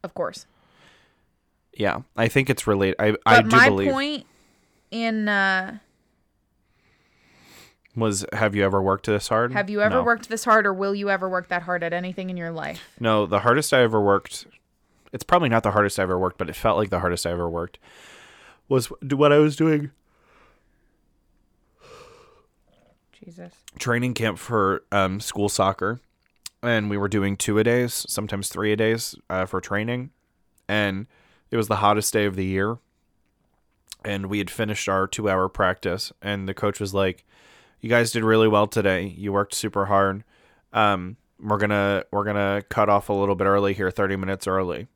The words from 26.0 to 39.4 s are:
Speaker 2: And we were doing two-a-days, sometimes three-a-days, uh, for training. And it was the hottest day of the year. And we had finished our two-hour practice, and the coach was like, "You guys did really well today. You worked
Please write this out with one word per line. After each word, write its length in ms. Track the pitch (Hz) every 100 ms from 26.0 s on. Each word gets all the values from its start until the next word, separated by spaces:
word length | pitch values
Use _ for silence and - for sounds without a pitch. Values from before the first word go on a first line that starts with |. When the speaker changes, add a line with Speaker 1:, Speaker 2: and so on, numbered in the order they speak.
| _ _ _ _ - _ 120
Speaker 2:
And 240 | 113 104
we 60 | 101
were 120 | 101
doing 280 | 104 98 98
two-a-days, 680 | - 104 113 120 123 - -
sometimes 400 | - 107 101 98
three-a-days, 640 | - 104 107 110 117 - - _
uh, 160 | 92 92
for 140 | 95
training. 500 | - 101 110 123 127 _ _ _ _ _ -
And 380 | 104 101 95 - _ _ _ _
it 60 | 120
was 120 | 104
the 80 | 101
hottest 360 | 104 104 -
day 120 | 110
of 100 | 104
the 100 | 95
year. 340 | 95 95 101 117 _ _ _ _ _ _ _ _ _ _ _ -
And 220 | - 98 95
we 120 | 104
had 120 | 95
finished 380 | - 107 104 -
our 180 | 95 95
two-hour 420 | - 104 95 92
practice, 640 | - 95 95 95 92 - -
and 280 | 101 101 95
the 60 |
coach 260 | 95 104 -
was 120 | 101
like, 300 | 98 95 90 _ _ _ - _ _
"You 80 | 113
guys 220 | 120 117
did 120 | 120
really 240 | 110 110 110
well 180 | 104 104
today. 480 | 113 98 92 95 90
You 160 | 101
worked 220 | 98